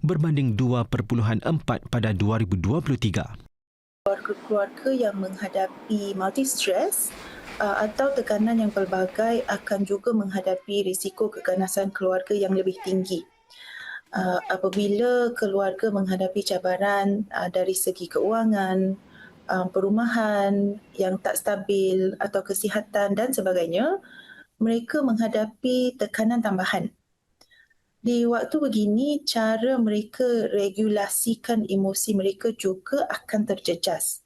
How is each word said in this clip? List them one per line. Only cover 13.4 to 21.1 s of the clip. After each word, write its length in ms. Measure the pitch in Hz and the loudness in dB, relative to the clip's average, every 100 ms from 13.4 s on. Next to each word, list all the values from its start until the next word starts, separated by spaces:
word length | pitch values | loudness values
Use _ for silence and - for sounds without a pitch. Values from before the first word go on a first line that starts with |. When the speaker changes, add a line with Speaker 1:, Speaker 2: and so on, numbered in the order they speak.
| _ - - - - - _ | _ -20 -20 -16 -14 -14 _
Speaker 2:
Uh, 240 | - 185 180 - | -4 0 -2 -2
apabila 800 | 185 190 190 202 202 240 247 240 | -2 -2 0 0 2 2 2 0
keluarga 560 | 240 214 196 196 190 220 | 0 0 0 0 0 -2
menghadapi 560 | 202 190 185 185 196 196 | 0 0 0 0 -2 -2
cabaran, 800 | 180 180 180 202 202 196 202 202 | -2 0 0 2 2 2 0 -2
uh, 160 | - 180 | -4 -2
dari 240 | 185 185 | 0 0
segi 320 | 190 - 185 175 | 0 -2 -4 -4
keuangan, 960 | 156 190 226 226 208 190 185 190 190 - - - - - | 0 0 2 2 2 2 2 2 -2 -10 -20 -20 -20 -4
uh, 180 | 185 185 | -2 0
perumahan 1080 | 190 196 214 233 233 214 208 196 202 302 302 - - | 0 2 2 2 0 2 2 2 2 0 -2 -12 -2
yang 240 | 190 | -2